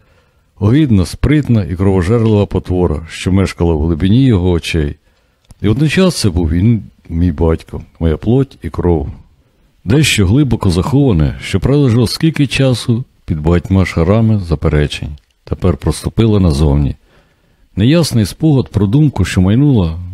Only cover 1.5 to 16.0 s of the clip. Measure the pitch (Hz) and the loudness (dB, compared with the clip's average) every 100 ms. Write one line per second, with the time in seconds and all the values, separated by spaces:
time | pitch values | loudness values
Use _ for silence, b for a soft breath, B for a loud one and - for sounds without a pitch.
1.5 | 113 92 87 98 95 87 117 110 107 98 | 0 -2 -2 0 0 0 0 2 2 0
2.5 | 95 - 92 87 76 80 - - 98 92 | -2 -4 -2 -2 -2 -8 -8 -2 0 0
3.5 | - 85 80 82 82 95 113 135 104 90 | -2 -2 0 -2 0 2 2 2 2 2
4.5 | 87 - 87 73 71 _ _ _ _ - | -2 -2 -4 -4 -6 _ _ _ _ -20
5.5 | - 98 110 151 180 190 - 104 82 82 | -6 -2 0 0 2 0 0 -2 0 0
6.5 | 85 104 117 - _ - 82 87 76 82 | 2 2 0 -4 _ -10 -2 -2 0 0
7.5 | 82 - 78 78 - 82 76 87 127 131 | -2 -6 -14 -14 -6 -4 -2 0 0 -2
8.5 | - 82 - 85 85 69 - - _ _ | -6 -10 -4 0 0 -2 -12 -20 _ _
9.5 | _ _ _ 85 135 147 - 92 120 147 | _ _ _ -2 0 2 0 2 2 0
10.5 | 113 101 85 90 139 139 90 71 60 - | 0 0 0 0 0 2 2 0 -2 -6
11.5 | 95 - 143 139 113 113 - 160 147 143 | -2 0 2 2 2 0 0 -2 0 -2
12.5 | - 135 120 - 117 131 _ - 80 76 | 0 0 0 -2 -4 -4 _ -8 -4 0
13.5 | 87 - 95 90 - 85 107 110 107 87 | 0 2 0 0 0 0 2 2 0 -2
14.5 | 78 82 73 73 - 67 73 _ _ - | -4 0 0 0 -4 -12 -14 _ _ -10
15.5 | - 95 76 82 - | -4 -2 -2 -4 -4